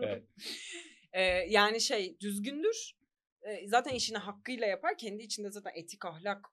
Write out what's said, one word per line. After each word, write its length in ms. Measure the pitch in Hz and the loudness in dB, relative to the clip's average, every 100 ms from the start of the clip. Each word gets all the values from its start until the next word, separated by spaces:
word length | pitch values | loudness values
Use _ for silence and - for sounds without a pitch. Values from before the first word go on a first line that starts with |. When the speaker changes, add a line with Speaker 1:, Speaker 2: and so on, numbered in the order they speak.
Speaker 1:
Evet. 220 | 220 196 - - - - - 339 - - _ | -4 -4 -8 -14 -10 -10 -10 -12 -14 -20 _
Speaker 2:
Ee, 80 | 185 185 180 180 | 2 4 4 6
yani 320 | 208 208 226 | 8 8 6
şey, 360 | 220 233 185 - | 2 2 0 -4
düzgündür. 720 | 202 202 208 285 392 440 - - _ _ _ _ | -4 -2 -2 0 0 0 -4 -14 _ _ _ _
Ee, 260 | 208 202 202 | -10 -8 4
zaten 280 | 233 277 254 | 4 4 0
işini 220 | 214 214 | -2 -2
hakkıyla 500 | 190 202 - 247 220 | -6 -8 -6 -2 0
yapar. 300 | 190 330 349 | 0 0 -2
Kendi 260 | 226 208 | -4 -8
içinde 280 | 226 208 202 | -6 -8 -8
zaten 200 | 202 196 165 | -10 -10 -10
etik, 300 | 160 - 185 | -12 -10 -10
ahlak, 400 | 160 196 202 202 | -6 -6 -6 -8